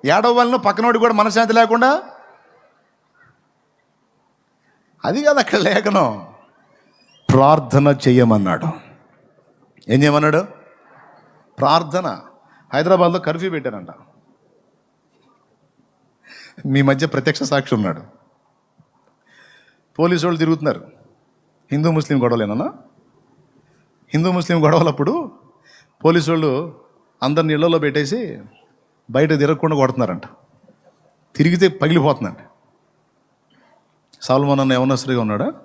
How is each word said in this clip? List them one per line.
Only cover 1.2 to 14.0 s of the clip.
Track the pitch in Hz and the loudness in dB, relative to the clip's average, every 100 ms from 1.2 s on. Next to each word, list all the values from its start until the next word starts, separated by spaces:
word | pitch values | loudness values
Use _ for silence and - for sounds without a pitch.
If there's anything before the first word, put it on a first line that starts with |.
| 214 202 226 | 2 2 2
లేకుండా? | 226 226 233 254 311 - - - _ _ _ _ _ _ _ _ _ _ _ _ _ _ _ _ _ _ _ _ _ _ _ _ _ _ _ - | 2 4 4 2 2 -4 -20 -20 _ _ _ _ _ _ _ _ _ _ _ _ _ _ _ _ _ _ _ _ _ _ _ _ _ _ _ -4
అది | 214 | 0
కాదు | 294 285 | 2 2
అక్కడ | - 214 | 2 0
లేఖనం. | 185 196 208 196 135 104 87 - _ _ _ _ _ _ _ _ - | 0 0 0 0 0 -4 -14 -20 _ _ _ _ _ _ _ _ 0
ప్రార్థన | 131 139 156 127 135 143 139 131 | 4 6 4 2 2 2 2 2
చేయమన్నాడు. | 123 120 107 95 82 82 - - - _ _ _ _ _ _ _ _ - | 4 4 4 2 -2 -4 -8 -18 -20 _ _ _ _ _ _ _ _ -2
ఏం | 123 | 2
చేయమన్నాడు? | 147 147 151 151 202 - - _ _ - - _ _ _ _ - | 4 2 2 0 -4 -14 -20 _ _ -20 -20 _ _ _ _ -4
ప్రార్థన. | 135 160 165 175 175 92 - _ _ _ _ | 0 0 0 -6 -6 -10 -16 _ _ _ _
హైదరాబాద్లో | 135 160 185 175 180 | -4 2 2 2 0
కర్ఫ్యూ | 170 160 185 | -4 -6 -6
పెట్టారంట. | 160 131 104 85 78 | -6 -8 -12 -16 -20